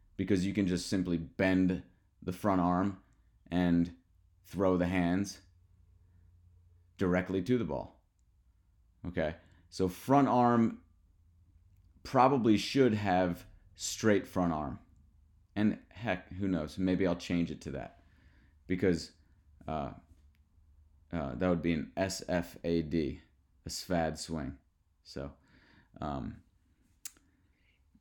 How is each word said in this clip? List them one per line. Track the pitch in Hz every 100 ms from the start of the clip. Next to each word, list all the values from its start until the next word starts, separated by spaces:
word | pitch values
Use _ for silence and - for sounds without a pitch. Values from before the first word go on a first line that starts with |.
| _ -
because | 95 98 95
you |
can | 98 95
just | 87 -
simply | 98 90 85
bend | 80 - 95 92 90 90 - _ _ _
the | -
front | 92 107 95
arm | 87 90 98 92 _ _ _ _ -
and | 87 90 85 85 - _ _ _ _ -
throw | 87 95 90
the | 87
hands | 92 87 90 98 - - _ _ _ _ _ _ _ _ _ - - _ _ _ -
directly | 92 90 92 95
to | 95 123
the |
ball. | 87 65 - - _ _ _ _ _ _ _ _ _ _ 87
Okay, | 87 78 80 - _ _
so | - 92
front | 92 - 139 131
arm | 123 120 120 113 - _ _ _ _ _ _ _ _ _ _ _ _
probably | - 131 127 139 113 104
should | - 139 127
have | 107 101 92 90 85 - - - -
straight | - - 110 101 -
front | 98 87
arm. | 78 71 - - - - _ _ _ _ -
And | 107 - -
heck, | - 113 92 -
who | 90 98
knows? | 87 78 -
Maybe | 92 92 95
I'll | 85
change | - 87 85
it | 76
to | -
that | 67 - - _ _ - _ _ _ -
because, | 92 95 85 - _ _ _ _ - -
uh, | 78 65 - - - - _ _ _ _ _ _ _ -
uh, | 85 69 62
that | 90
would | 85
be | 85
an | 80 - -
S | 95 - -
F | 87 82 -
A | - 85
D, | 78 82 71 - - _ _ _ -
a |
sfad | - - 87 80 76
swing. | - 80 67 - _ _ _ _
So, | - 69 69 - _ _ _ _ _ -
um, | 76 69 57 - _ _ _ _ _ _ - _ _ _ _ _ _ _ _ _